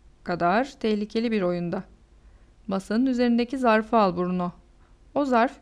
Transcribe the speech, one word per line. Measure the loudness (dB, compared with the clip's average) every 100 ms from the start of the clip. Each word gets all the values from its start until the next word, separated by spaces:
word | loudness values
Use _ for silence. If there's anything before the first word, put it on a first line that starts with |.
| -20 _
kadar | -8 -2 0 0 -2 -4
tehlikeli | -2 -2 -2 -4 -2
bir | 0
oyunda. | -2 -2 -4 -6 -10 -20 _ _ -20 -20 -20 _ -6
Masanın | -6 -2 0 0
üzerindeki | 2 2 2 0 0
zarfı | 2 2 2 2
al | 2 0
Bruno. | -2 -2 -4 -8 _ _ _ _ -8 -4
O | 0
zarf | 2 2 -2